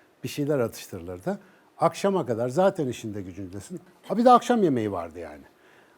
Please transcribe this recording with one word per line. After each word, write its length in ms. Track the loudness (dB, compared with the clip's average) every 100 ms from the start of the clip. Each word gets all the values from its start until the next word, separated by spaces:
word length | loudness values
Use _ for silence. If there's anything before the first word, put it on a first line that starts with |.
| _ _
Bir 60 | -10
şeyler 300 | -6 -2 0
atıştırılırdı. 800 | 0 -4 -14 -14 -12 -8 -6 -6 -10 _ _ -2
Akşama 480 | -2 0 -2 0 -2
kadar 240 | -2 -2
zaten 380 | 2 2 2 -4
işinde 340 | -4 -8 -10
gücündesin. 580 | -10 -12 -12 -12 -12 -16 -16 _ -6
Ha, 100 | 4
bir 80 | 8
de 60 |
akşam 320 | 8 6 4
yemeği 280 | 4 2 0
vardı 280 | -4 -8 -10
yani. 240 | -14 -14 -20 _ _ _ _